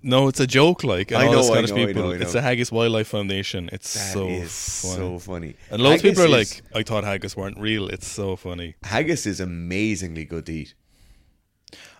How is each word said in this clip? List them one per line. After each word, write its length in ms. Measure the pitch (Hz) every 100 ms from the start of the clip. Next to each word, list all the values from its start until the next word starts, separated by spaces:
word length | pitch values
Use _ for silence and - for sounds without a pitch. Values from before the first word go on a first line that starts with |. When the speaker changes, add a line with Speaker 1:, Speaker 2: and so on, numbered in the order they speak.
Speaker 1:
no, 240 | 135 127 135
it's 120 | -
a 80 | 127
joke, 360 | 127 156 175
like, 280 | 139 90 101
and 80 | 120
Speaker 2:
I 40 | 117
Speaker 1:
all 40 |
the 60 | 120
Speaker 2:
know, 40 |
I 40 | 123
Speaker 1:
Scottish 220 | 113 110
Speaker 2:
know, 40 | 101
I 80 | 104
Speaker 1:
people. 160 | 98
Speaker 2:
know, 80 | 90
I 40 | 90
Speaker 1:
It's 100 | 87
Speaker 2:
know. 60 |
Speaker 1:
the 80 | 82
Haggis 300 | 135 123 120
Wildlife 360 | 113 117 113 107
Foundation. 640 | 107 101 98 98 95 85
It's 220 | 98 -
Speaker 2:
That 200 | - 98
Speaker 1:
so 140 | 95 92
Speaker 2:
is 540 | 90 85 - - -
Speaker 1:
funny. 140 | 92 92
Speaker 2:
so 240 | 92 90
funny. 360 | 90 90 82 - -
Speaker 1:
And 120 | 107
loads 160 | 131 160
of 60 | 202
people 140 | 185
are 40 | 170
Speaker 2:
Haggis 240 | 131 104
is 80 | - -
Speaker 1:
like, 40 | 110
"I 40 |
thought 200 | 110 107
haggis 320 | 101 98 98 101
weren't 220 | 98 101
real." 280 | 107 110 95
It's 200 | 98 -
so 280 | - 98 92
funny. 400 | 92 87 85 -
Speaker 2:
Haggis 420 | 92 110 156 165 104
is 140 | 92
amazingly 880 | 90 85 85 92 110 95 92 80 78
good 200 | 82 78
to 60 |
eat. 200 | 80 71 _ _ _ _ _ _ _ _ _ _ - -